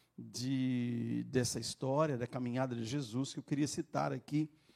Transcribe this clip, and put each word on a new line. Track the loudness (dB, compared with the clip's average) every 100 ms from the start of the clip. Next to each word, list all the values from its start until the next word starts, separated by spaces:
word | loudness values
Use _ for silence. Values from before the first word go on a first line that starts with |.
| _ -16
de, | -12 -4 0 2 2 2 0 0 0 -2 2
dessa | 2 2 0
história, | -4 -4 0 4 4 2
da | -2
caminhada | -2 -2 0 0
de | -2 -2
Jesus, | -2 -2 -2 -2
que | -4
eu |
queria | -2 0 0
citar | 0 -2 0 0
aqui, | -2 -2 0 0 -4 _